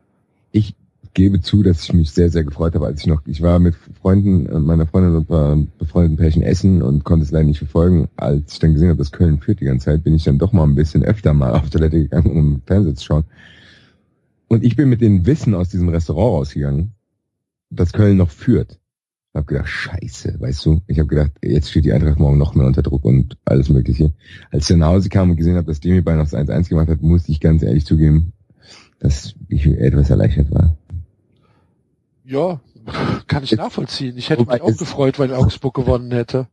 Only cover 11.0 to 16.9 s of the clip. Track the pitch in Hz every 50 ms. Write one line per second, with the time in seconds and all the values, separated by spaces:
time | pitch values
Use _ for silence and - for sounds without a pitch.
11 | - - 107 - - 78 76 71 67 62 58 78 73 - - 82 78 80 76 85
12 | 76 71 - 85 78 - 71 82 76 73 73 69 - - 90 101 101 78 67 -
13 | - - 76 76 78 - _ - - - - _ _ - _ _ _ _ _ _
14 | _ _ _ _ _ _ _ _ _ - 113 110 110 120 110 123 147 135 123 113
15 | 117 107 101 92 85 98 147 160 - - 101 85 92 87 92 90 87 87 82 82
16 | 80 - 76 78 104 123 95 76 69 73 - 73 71 69 69 73 90 107